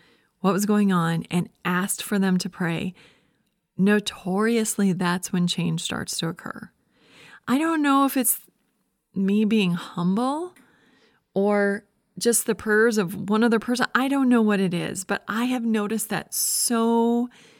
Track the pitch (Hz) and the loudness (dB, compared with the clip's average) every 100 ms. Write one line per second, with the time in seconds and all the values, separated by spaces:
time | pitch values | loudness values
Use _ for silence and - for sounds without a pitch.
0 | _ _ _ _ 185 202 208 208 202 180 | _ _ _ _ 0 0 2 2 2 2
1 | 165 165 - 180 - _ - 180 196 - | 2 -2 -2 -2 -2 _ -4 -2 -2 -6
2 | - 208 190 185 185 - 170 165 185 - | -2 0 2 0 -2 -4 -4 -4 -6 -10
3 | - _ _ _ _ _ _ - 190 208 | -20 _ _ _ _ _ _ 0 2 2
4 | 208 - 180 190 220 233 220 - 196 180 | 0 -8 -4 0 2 2 0 0 0 2
5 | 180 180 - 180 175 - 170 165 - - | 0 -2 -2 0 0 0 -2 -4 -4 -6
6 | - - 165 - - - 202 _ _ _ | -6 -6 -6 -6 -10 -12 -16 _ _ _
7 | _ - - - - 262 320 320 285 277 | _ -20 -20 -12 -2 0 0 0 2 4
8 | 269 269 233 - _ _ _ _ _ _ | 2 0 -2 -4 _ _ _ _ _ _
9 | _ 190 196 208 214 220 185 175 - - | _ -2 0 2 2 2 2 -2 -6 -4
10 | 180 196 254 302 359 - _ _ _ _ | -2 0 0 -2 -8 -14 _ _ _ _
11 | _ _ _ 196 202 202 202 208 - _ | _ _ _ -2 2 2 0 -2 -10 _
12 | _ - 233 233 - 208 214 214 233 214 | _ -4 0 0 0 -4 0 4 4 2
13 | 180 190 190 214 233 226 226 247 - 233 | -2 -4 -2 2 4 2 0 -2 -2 -2
14 | 269 277 254 240 214 202 190 175 160 185 | 0 2 4 4 4 2 0 -2 -6 -6
15 | - 196 - 214 247 254 233 214 208 220 | -6 -6 -4 -4 -2 -2 0 0 0 -4
16 | - 185 - - - - - 233 233 233 | -4 -8 -6 -4 -2 -2 0 0 2 2
17 | 233 240 247 - - | 2 0 -2 -8 -20